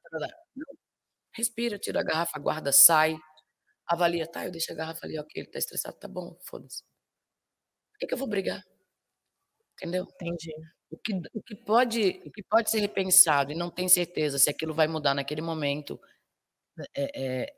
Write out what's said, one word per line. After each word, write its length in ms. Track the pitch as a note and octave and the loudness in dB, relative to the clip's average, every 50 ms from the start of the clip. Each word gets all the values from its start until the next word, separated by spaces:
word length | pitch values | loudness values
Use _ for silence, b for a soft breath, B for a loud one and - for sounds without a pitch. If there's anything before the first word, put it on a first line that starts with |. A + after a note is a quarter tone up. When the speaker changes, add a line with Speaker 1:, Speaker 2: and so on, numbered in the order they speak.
| - - - D#3 D3 - - - _ _ _ | -14 -10 -8 -6 -6 -8 -10 -14 _ _ _
Speaker 1:
Não. 100 | C4 D#4 - - - _ _ _ _ _ _ _ _ _ _ - | -14 -12 -12 -14 -18 _ _ _ _ _ _ _ _ _ _ -6
Respira, 440 | - A#3+ - - - A#3+ A#3 G#3 G3 | -4 -4 -4 -2 -2 -2 -2 -4 -4
tira 220 | - G3 F#3 F3 | -4 -2 -2 0
a 20 | - | 0
garrafa, 340 | D3+ D#3 D#3+ E3+ - - D3+ | 0 0 0 0 -2 -4 -2
guarda, 340 | C#3 D3+ D3+ D#3 D3+ C#3+ | -2 -2 -2 0 0 2
sai, 440 | C3+ - - - E3 D#3 D#3 D#3+ D#3+ D#3+ - - _ - - _ _ _ _ _ _ _ _ | 6 8 8 8 8 6 6 4 2 -2 -10 -18 _ -20 -20 _ _ _ _ _ _ _ _
avalia. 400 | - E3+ D#3+ F3 E3+ F3 E3+ D#3+ - | -2 0 2 2 2 2 0 -2 -4
"Tá, 160 | - E3+ - | -6 -6 -6
eu 40 | - | -6
deixei 220 | F3 E3 - - E3+ | -4 -4 -6 -6 -4
a 40 | E3 | -6
garrafa 280 | D#3+ D#3+ E3 - - | -6 -6 -8 -8 -8
ali, 120 | D#3+ D#3 D#3 | -6 -6 -6
ok, 240 | - - - - | -8 -8 -8 -10
ele 80 | D3+ - | -10 -8
tá 80 | - C#3 | -6 -6
estressado, 360 | - - - - - - - - | -6 -6 -6 -6 -6 -6 -8 -10
tá 100 | - - | -12 -10
bom, 280 | F3+ F3+ F3 - - - - - | -8 -8 -8 -8 -12 -16 -14 -12
foda-se. 340 | - - - C#3 - - - _ _ _ _ _ _ _ _ _ _ _ _ _ _ _ _ _ _ _ _ _ | -12 -12 -12 -14 -16 -16 -16 _ _ _ _ _ _ _ _ _ _ _ _ _ _ _ _ _ _ _ _ _
Por 60 | _ - | _ -10
que 80 | - - | -6 -6
que 60 | - | -4
eu 40 | - | -4
vou 100 | C4+ A3+ | -2 -2
brigar?" 340 | G3+ F#3+ F3+ F3+ F#3 F#3+ - _ _ _ _ _ _ _ _ _ _ _ _ _ _ _ _ _ _ _ _ _ _ | 0 0 0 -2 -4 -6 -8 _ _ _ _ _ _ _ _ _ _ _ _ _ _ _ _ _ _ _ _ _ _
Entendeu? 280 | - - E3 E3+ F#3 - - - | -10 -6 -4 -4 -4 -4 -6 -10
Speaker 2:
Entendi. 380 | - F3 E3+ F3 E3+ - E3 D#3 D#3 D#3+ D#3+ - _ _ _ | -8 -6 -6 -6 -6 -6 -10 -10 -12 -12 -16 -20 _ _ _
Speaker 1:
O 60 | - - | -12 -10
que, 140 | - - G3 F#3 D#3 - - | -6 -4 -4 -4 -4 -6 -8
o 80 | A#3+ | -8
que 120 | - - A3+ | -8 -10 -12
pode, 680 | - _ - G#3+ A#3+ B3+ A#3 G#3+ A#3 G#3+ F#3 - - - | -8 _ 4 4 6 6 4 2 2 2 2 2 -2 -6
o 40 | D3 | -14
que 100 | - - | -14 -14
pode 280 | F#3 - G#3 A3+ G#3+ - | -2 2 2 4 4 2
ser 100 | - A3 | 2 0
repensado 720 | G#3 G3+ - G3+ F#3 F#3 F3+ - - E3 D3 C#3+ C#3 C#3 | 0 0 0 -2 0 4 6 6 6 6 4 4 2 2
e 20 | D3+ | 0
não 160 | E3 F3 F3 | -4 -4 -4
tem 180 | - - F3+ F3+ | -4 -2 0 2
certeza 500 | - F3+ F3 - - D#3+ D#3 D3 C3+ C3+ | 2 2 2 0 0 0 0 0 2 2
se 100 | - D3 | 2 2
aquilo 240 | C#3+ - D#3+ D#3+ D3+ | 0 0 -4 -2 2
vai 140 | D#3+ D#3 D#3 | 2 2 2
mudar 260 | E3 D#3 C#3+ C#3 C#3 | 2 2 2 2 2
naquele 280 | C#3+ C#3 - D3+ D#3+ | 2 0 -2 -4 -4
momento, 580 | E3 E3 E3 D#3+ D3+ C#3+ C#3+ D3+ D3 - - b b b b b b b _ _ _ _ _ _ _ _ _ D#3+ D3 - - | -4 -4 -2 -2 -2 -2 -2 -2 -4 -8 -10 b b b b b b b _ _ _ _ _ _ _ _ _ -14 -14 -8 -4
é, 460 | C#3 C#3+ - - C3 C3+ C3 B2+ B2+ A#2+ | -4 -4 -4 -4 -4 -4 -4 -2 -4 -4
é, 100 | - - | -6 -8